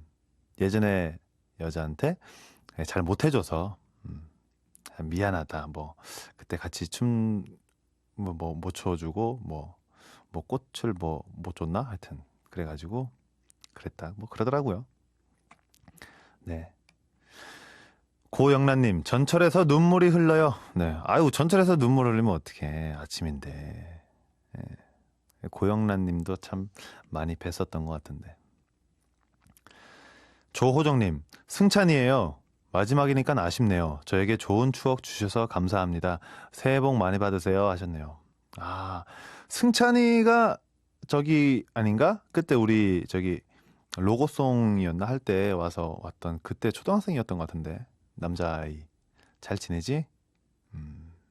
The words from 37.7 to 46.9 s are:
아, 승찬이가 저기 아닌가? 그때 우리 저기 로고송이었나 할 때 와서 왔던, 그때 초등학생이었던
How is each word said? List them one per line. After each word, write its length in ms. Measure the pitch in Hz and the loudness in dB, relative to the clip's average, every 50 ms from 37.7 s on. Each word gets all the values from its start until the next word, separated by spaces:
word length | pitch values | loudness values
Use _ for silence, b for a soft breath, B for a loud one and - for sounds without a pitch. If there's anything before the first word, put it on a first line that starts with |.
| 92 87 95 87 82 78 76 73 76 - _ _ _ _ _ _ - - | 0 -2 -6 -8 -8 -10 -10 -12 -14 -18 _ _ _ _ _ _ -16 -12
아, 460 | 90 87 90 92 95 95 95 87 87 B B B B B B B B B | -10 -10 -8 -8 -8 -10 -10 -12 -12 B B B B B B B B B
승찬이가 1080 | - - - 247 226 - 240 240 240 240 240 233 233 233 226 226 233 233 233 202 - - _ _ _ _ _ _ _ _ - - | -6 0 2 2 4 4 4 4 6 4 4 6 6 6 6 6 6 6 4 2 0 -2 _ _ _ _ _ _ _ _ -6 -2
저기 580 | - 147 147 151 160 151 143 143 135 113 - - _ | 0 0 2 4 4 6 6 6 4 2 0 -4 _
아닌가? 480 | 120 110 107 104 110 143 170 214 208 - _ | 0 2 2 4 4 4 4 4 0 -6 _
그때 240 | _ 170 165 - 143 | _ -4 0 2 4
우리 500 | 123 110 107 113 110 107 98 92 87 - - | 4 6 6 4 4 4 4 2 2 0 -2
저기 340 | - 92 92 92 87 78 - b b b b b b b b b - - | -4 -2 -2 -2 -4 -4 -8 b b b b b b b b b -6 -2
로고송이었나 1080 | 90 98 110 117 143 151 - - 143 131 127 120 117 110 104 98 95 87 82 87 95 | 0 2 2 2 2 0 0 0 0 2 2 2 2 2 2 2 0 0 -2 -4 -4
할 140 | 110 131 135 | -4 -4 -4
때 320 | - - 101 95 98 101 | -2 0 0 2 2 0
와서 460 | 98 87 85 87 - - 85 82 80 - | 0 0 -2 -4 -4 -4 -6 -6 -6 -10
왔던, 380 | - - - _ - 85 82 82 | -14 -16 -16 _ -8 -8 -8 -8
그때 300 | - - 95 - - 113 | -8 -10 -12 -4 -2 -4
초등학생이었던 640 | 101 - - - | -4 -2 -2 -2